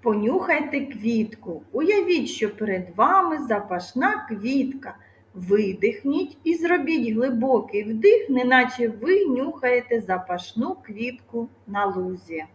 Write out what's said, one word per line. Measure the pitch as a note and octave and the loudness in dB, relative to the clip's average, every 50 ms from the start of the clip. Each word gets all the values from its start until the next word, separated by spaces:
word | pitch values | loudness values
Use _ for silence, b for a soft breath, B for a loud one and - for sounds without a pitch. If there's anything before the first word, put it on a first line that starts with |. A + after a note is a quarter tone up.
Понюхайте | _ A#3+ G#3+ G#3 G#3 A3 D4+ F#4 - - D#4+ D4 - D4 - C#4 C#4 | _ 0 0 2 2 2 0 0 2 2 0 0 0 -2 -4 -4 -4
квітку. | - - G#3 G3+ A3+ A#3 A3 G#3 - - - - - E3 D3+ - - | -4 -10 -4 -2 0 0 0 0 -2 -4 -14 -12 -12 -12 -12 -12 -8
Уявіть, | - A#3+ D#4 E4+ G#4 G4+ F4 F4 F4+ D#4 A3+ F3+ | -4 -2 2 2 4 2 4 2 2 0 0 -2
що | - - A3 G#3 G#3 | -4 -4 -4 -4 -2
перед | - G#3+ G#3 F#3+ F#3 F3 F3 E3+ | -4 -4 -4 -2 -4 -4 -8 0
вами | F#3 A3+ D4+ F4+ G4 F#4 E4+ D#4 D4 - A3+ | 2 2 4 6 4 4 2 0 -4 -2 -2
запашна | A3 G3+ G3+ - F#3 F3 F3 - - B3 D4 G4 G#4+ G4 - - | -2 -2 -2 -4 -6 -6 -6 -6 -4 0 0 0 0 0 -6 -8
квітка. | A3+ G3 G3 A#3+ C4+ C#4 B3 - - - - - - b b b b b b b _ | -10 -6 -4 -2 0 0 0 0 -4 -8 -12 -14 -18 b b b b b b b _
Видихніть | G3 F3+ F3 G3 G#3+ G#3+ F#3+ G3 - - A#3 A3+ - - C#4 C#4+ - - C#4+ - - _ | -12 -2 2 2 4 4 2 -2 0 0 0 0 0 -2 -2 0 0 -2 -4 -8 -6 _
і | E4 E4+ | -2 0
зробіть | E4 D#4+ F4 F4 F4 C4+ D4 E4 D4+ A#3 A#3 A3 | 0 2 2 2 2 2 0 0 0 0 0 0
глибокий | A3 B3 C#4 B3 A3+ A3+ C4+ C4 A3+ - - - G3+ G#3+ | 0 0 0 0 0 0 2 2 2 0 0 -6 -6 -4
вдих, | G#3 A3+ A3 A3+ G4+ A4 A#4+ - - | -4 -6 4 6 6 6 6 4 2
неначе | C4+ B3+ B3+ B3 B3+ B3+ B3 A#3 - - A#3+ A3+ | 0 0 2 4 4 4 4 2 0 -2 -2 -2
ви | G#3 G3+ A3 D4+ F#4+ G4+ G4+ | -2 -4 0 2 4 4 4
нюхаєте | E4 B3+ B3 C4+ D#4+ D#4 - - B3 B3 B3 A#3+ - A#3+ A3+ | 2 0 -2 -2 -4 -6 -4 0 0 0 0 0 0 -2 -2
запашну | G3+ F3+ F#3 F3+ F3+ - F3+ F3 F3 - - A3 B3 E4+ F#4+ | 0 -2 -4 -4 -2 -6 -6 -8 -8 -10 -4 -4 -4 -4 -4
квітку | - - - G#3 G3+ A3+ B3 B3+ B3 - _ - A#3 A#3 B3 - _ _ - | -8 -12 -18 -10 -8 -8 -8 -8 -12 -18 _ -8 -8 -8 -8 -10 _ _ -8
на | G3 G3+ G3+ | -2 0 0
лузі. | G3 F#3 F#3 F#3 F#3 F#3 F3+ - - E3 D#3+ D#3 D#3 _ | 0 0 -2 -4 -6 -6 -10 -12 -12 -12 -12 -12 -12 _